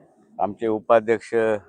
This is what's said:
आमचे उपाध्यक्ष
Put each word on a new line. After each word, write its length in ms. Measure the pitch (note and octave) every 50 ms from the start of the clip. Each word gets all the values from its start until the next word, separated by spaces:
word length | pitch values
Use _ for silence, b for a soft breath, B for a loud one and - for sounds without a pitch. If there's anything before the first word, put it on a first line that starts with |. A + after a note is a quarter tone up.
| - _ _ _ _ _ - -
आमचे 280 | F#2 G2+ F#2+ - A#2
उपाध्यक्ष 680 | A2 G#2+ G#2+ F2+ - A#2+ A#2 G#2+ A2+ A2+ G2+ - - A#2 A2+ A2+ A2 G#2+ G#2 -